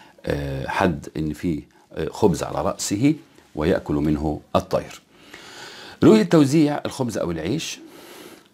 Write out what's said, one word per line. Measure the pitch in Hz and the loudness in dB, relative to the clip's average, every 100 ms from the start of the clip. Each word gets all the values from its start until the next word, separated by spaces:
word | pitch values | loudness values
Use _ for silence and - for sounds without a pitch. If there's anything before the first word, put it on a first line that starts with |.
| - _ - | -20 _ -4
آه، | 73 139 67 - | -4 -4 -6 -6
حد | - 98 73 - - | 0 0 0 -6 -6
إن | 78 | -6
في، | 73 90 76 73 _ _ | -4 -4 -4 -6 _ _
آه، | - 80 | -8 -6
خبز | - 107 76 | 2 2 2
على | - - | -2 -4
رأسه | 80 - - 101 135 156 - _ - | -4 -4 -4 0 2 0 -4 _ -14
ويأكل | - 76 - - | -2 0 0 0
منه | 73 73 73 76 76 - 92 | 0 2 0 0 -4 -2 -2
الطير. | 90 - - - _ _ - - - - - - - - | 0 -2 -4 -14 _ _ -20 -20 -20 -18 -18 -18 -16 2
رؤية | 135 214 | 6 6
توزيع | 196 170 143 151 147 147 - | 6 4 6 4 2 0 -6
الخبز | - 123 95 | -6 -4 -4
أو | 82 | -4
العيش | 82 80 143 - - - - - - - - _ | -4 -4 -4 -6 -12 -16 -20 -20 -20 -20 -20 _